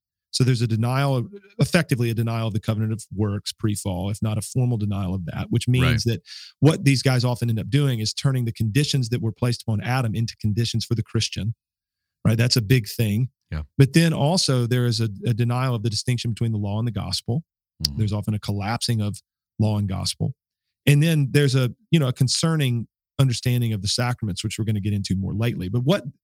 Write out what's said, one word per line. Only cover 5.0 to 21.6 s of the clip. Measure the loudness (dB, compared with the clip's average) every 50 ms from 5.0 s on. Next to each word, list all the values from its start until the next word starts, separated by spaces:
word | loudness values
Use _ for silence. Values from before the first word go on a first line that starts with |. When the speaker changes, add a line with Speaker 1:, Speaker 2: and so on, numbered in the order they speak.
| -2 -2 -4
Speaker 1:
of | -4 -6
that, | -6 -6 -8 -4 -2
which | -2 -2 2
means | 2 2 2 4 2 2 2 2
Speaker 2:
Right. | 0 -2
Speaker 1:
that | -2 -6 -14 -18 -18 -18 -20 _ _
what | 6 6 6 6 4
these | 2 2 4
guys | 2 2 2 4 2
often | 0 0 0 -2 -2
end | -2 -2
up | -2 0
doing | 2 2 2 2 0 0
is | -2 -4 -4
turning | -2 -2 0 0 0 -2
the | -4
conditions | -2 -2 -2 0 2 0 0 2 0 -2 0 0
that | -2 -2
were | -2 -4
placed | -2 0 0 0 0 -2
upon | -2 -2 -2 -2
Adam | 0 0 0 0 0 0 -2
into | -2 -2 -4 -6
conditions | _ -2 -2 0 0 -2 -2 -2 -4 -2
for | -2 -4
the | -4 -4
Christian, | -2 -2 -2 -2 -2 -4 -6 -6 -6 -6 -8 _ _ _ _ _ _ _ _ _ _ _ _ 0
right? | 0 2
That's | 2 2 2 0
a | 0
big | 2 4 2 2 2 -2
thing. | -2 -2 0 2 2 0 0 -2 -6 _ _ _
Speaker 2:
Yeah. | -8 -8 -8 -6 _
Speaker 1:
But | 4 4 6 6
then | 4 4 4
also | 2 2 2 2 2 2 2 2 2 2 2
there | 2 2 2 2
is | 2 2 2
a, | 0 -2 -2 -4 -2
a | -2 0
denial | 2 0 0 0 0 0 -2 -2
of | -2 -2
the | -2
distinction | -4 -2 -2 -2 -2 -2 -2 -4 -2
between | -2 -2 -2
the | 0
law | -2 -2 -2 -2 -2
and | -2
the | -2
gospel. | -4 -4 -6 -4 -6 -6 -4 -4 -4 -4 -4 _ _ _ _ _ _ _ -4
Speaker 2:
Mm-hmm. | -4 0 0
Speaker 1:
There's | 0 0
often | 0 -2 -2 -2 -4
a | -2
collapsing | -2 -4 -4 -2 -2 -2 -2 -2 -2 -2 0 0
of | 0 -2 -4 -8 _ _ _ _ _ _ _
law | 0 0 2 2
and | 0 0
gospel. | -2 -2 -4 -4 -6 -4 -4 -4 -4 -4 -8 _ _ _ _ _ _ _ _ _
And | 4 4 6
then | 4 4 4 2 0 2
there's | 2 2 4 4 4
a, | 2